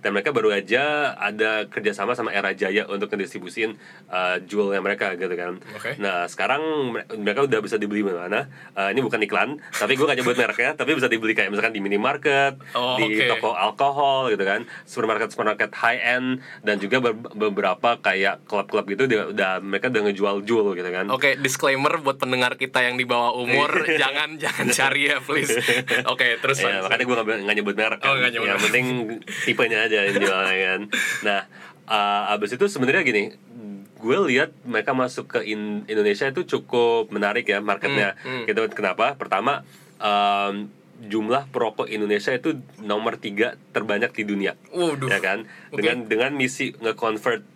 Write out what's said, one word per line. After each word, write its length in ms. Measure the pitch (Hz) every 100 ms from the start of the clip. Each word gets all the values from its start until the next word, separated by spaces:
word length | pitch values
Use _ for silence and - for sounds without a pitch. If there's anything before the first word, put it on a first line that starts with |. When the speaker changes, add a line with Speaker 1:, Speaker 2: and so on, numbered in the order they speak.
| 104
Speaker 1:
dan 80 |
mereka 160 | 101 151
baru 240 | 131 110
aja 640 | 101 92 120 147 151 139 -
ada 480 | 101 107 110 110 104
kerjasama 480 | - 104 101 101
sama 160 | 123 110
Era 240 | 101 95
Jaya 320 | 95 98 101 98
untuk 240 | 101 101
ngedistribusin, 640 | 104 95 104 90 113 110 107 - - -
eh, 320 | 90 92 90 90
jewelnya 320 | 104 101 98
mereka 400 | 95 101 101 87
gitu 160 | 92
kan. 240 | 87 87 92 -
Speaker 2:
Oke. 240 | 104 117 139
Speaker 1:
Nah, 320 | 101 87 87
sekarang 320 | - 98 139 160 156 127
mere-, 160 | 113 -
mereka 320 | 110 104 107
udah 160 | 139 110
bisa 240 | 101 110
dibeli 240 | 104 104 101
di 80 |
mana-mana. 320 | 87 90 107 135 - - -
Eh, 160 | 98
ini 80 | 113
bukan 160 | 117 113
iklan, 400 | 104 101 110 147 -
tapi 240 | - 104 131
gue 80 | 147
gak 160 | 127
nyebut 160 | 123 123
mereknya, 400 | 113 107 127 151
<laughs> 20 |
tapi 140 | 127
bisa 160 | 151 127
dibeli 240 | 117 110
kayak 160 | 113 98
misalkan 240 | 104 113
di 80 | 107
minimarket, 720 | 98 101 123 - 151 139 139 135 - 120
Speaker 2:
Oh, 240 | 123 127
Speaker 1:
di 160 | 110 107
Speaker 2:
oke. 80 | 120
Speaker 1:
toko 240 | 113 110 90
alkohol 720 | 104 107 143 139 139 135 127
gitu 160 | 101 98
kan, 240 | 104 120 - -
supermarket, 480 | - 110 107 107
supermarket 400 | - 107 104 107
high 240 | - 117 123
end, 480 | 117 127 127 127 - -
dan 160 | 104 101
juga 240 | 101 127
be-, 160 | 120 113 120
beberapa 640 | 104 107 98 98 92 120 117
kayak 480 | 104 95 98 92 -
klub-klub 400 | 104 98 104 95
gitu 240 | 98 131
dia 160 | 107 82
udah, 320 | 104 95 92
mereka 320 | 98 98 131
udah 160 | 110 104
ngejual 400 | 98 101 101 104
jewel 320 | 117 101 87
gitu 80 | 90
kan. 240 | 90 101
Speaker 2:
Oke, 240 | 131 139
disclaimer 640 | 135 135 131 147 135 147 160
buat 240 | 139 135
pendengar 400 | 127 127 127 123
kita 240 | 131 131 123
yang 80 |
di 160 | 123 123
bawah 240 | 120 120
umur, 400 | 120 120 127 147
Speaker 1:
<laughs> 240 | 147 - 156
Speaker 2:
jangan, 400 | 139 143 151 156
jangan 320 | 151 - 131
cari 400 | 123 135 139 143
ya, 80 | 139
please. 320 | 131 147 135
Speaker 1:
<laughs> 640 | 117 - 123 127 120 120
Speaker 2:
Oke, 240 | 123 123 117
terus 240 | 135 135
Speaker 1:
Iya, 160 | - 98
Speaker 2:
lanjut. 80 | 95
Speaker 1:
makanya 200 | 117 123
gue 60 | 123
nggak, 100 | 107 110
nggak 160 | 98 104
nyebut 200 | 101 98
merek 200 | 110 101
kan. 40 | 135
Speaker 2:
Oh, 40 | 135
nggak 120 | 123 117
nyebut 120 | 110
Speaker 1:
Yang 80 | 98
Speaker 2:
merek. 80 | 107
Speaker 1:
penting 180 | 120 127 123 110 113 - - -
tipenya 320 | 110 117 110 110
aja 120 | 107
yang 120 | 101 98
jualnya 380 | 98 95 95 95
kan. 220 | 95 95 104 - - -
Nah, 160 | 104 98 - - - - -
eh, 460 | 107 104 104 101 104
abis 140 | 104
itu 140 | 123 202
sebenarnya 360 | 156 127 170 147
gini, 240 | 107 107 - - 120 107 101 101 -
gue 220 | 113 170 175
lihat 240 | 123 160 - 123
mereka 240 | 110 120
masuk 400 | 127 127 127 107
ke 80 | 120 107
In-, 400 | 107 104 104 104
Indonesia 400 | 110 104 101 139
itu 160 | 135
cukup 640 | - 123 - 120 117 117 107 104
menarik 320 | 104 113 104
ya 160 | 101
marketnya. 560 | 104 98 - 139 101 -
Speaker 2:
Hmm, 240 | 131 127
hmm. 80 | 110
Speaker 1:
Gitu, 80 | 110 110 104
kenapa? 400 | 101 92 120 135
Pertama, 480 | 117 95 120 139 - - - -
em, 680 | 104 104 101 101 101 101 104 - - -
jumlah 480 | 107 110 110 131 139
perokok 400 | 123 117 - 113
Indonesia 480 | 107 104 104 123 127
itu 240 | 160 131 - -
nomor 320 | 104 104 113 113
tiga 400 | 113 101 120 - -
terbanyak 400 | 120 107 104 120
di 120 | - 104
dunia. 340 | 101 95 - -
Speaker 2:
Waduh. 380 | 175 170 143 131
Speaker 1:
Ya 160 | 98
kan? 240 | 92 101 110 - -
Speaker 2:
Oke. 80 | 143
Speaker 1:
Dengan, 320 | 110 123 110
dengan 200 | 113 131 143
misi 400 | 127 - 131 -
nge-convert 640 | 113 104 113 107 127 113 -